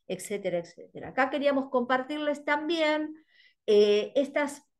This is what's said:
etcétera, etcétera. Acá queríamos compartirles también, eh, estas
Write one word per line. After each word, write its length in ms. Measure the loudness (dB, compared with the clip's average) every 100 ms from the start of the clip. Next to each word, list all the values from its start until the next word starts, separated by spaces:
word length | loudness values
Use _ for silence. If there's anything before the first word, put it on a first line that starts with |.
| -10
etcétera, 520 | -10 -8 -6 -4 -4
etcétera. 500 | -4 -12 -20 -16 -8
Acá 220 | -2 0
queríamos 380 | 0 0 0 0
compartirles 760 | -2 0 0 -2 -4 -4 -4
también, 720 | -2 -2 0 0 0 0 -4 -10 _ _ _ _ 2
eh, 460 | 6 6 4 0
estas 480 | 0 0 0 -2 -6 _ _